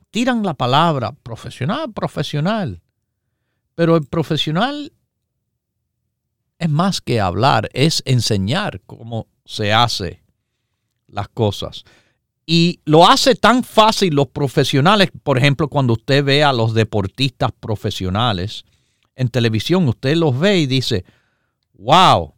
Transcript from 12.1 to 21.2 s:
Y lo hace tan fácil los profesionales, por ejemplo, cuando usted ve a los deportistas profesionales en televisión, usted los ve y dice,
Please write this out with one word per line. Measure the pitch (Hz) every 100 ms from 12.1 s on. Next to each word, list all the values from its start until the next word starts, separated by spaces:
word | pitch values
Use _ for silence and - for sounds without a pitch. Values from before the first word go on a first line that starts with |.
| _ _ _ -
Y | 165 170 -
lo | 151 156 190
hace | 269 269 202
tan | 208 247
fácil | - - 214 - 196 139
los | 135
profesionales, | 147 139 151 131 139 160 214 185 -
por | 147 131
ejemplo, | 143 139 151
cuando | 143 123
usted | 113 - 139
ve | 139 139
a | 147
los | 120 113
deportistas | 113 110 107 95 - 135 - 127
profesionales | - 127 104 107 - 92 101 123 92 101 - - _ _ _ _ -
en | 123
televisión, | 123 117 110 - 180 143
usted | - 131 165
los | 156 123
ve | 196 185
y | 139
dice, | 131 - 98 - _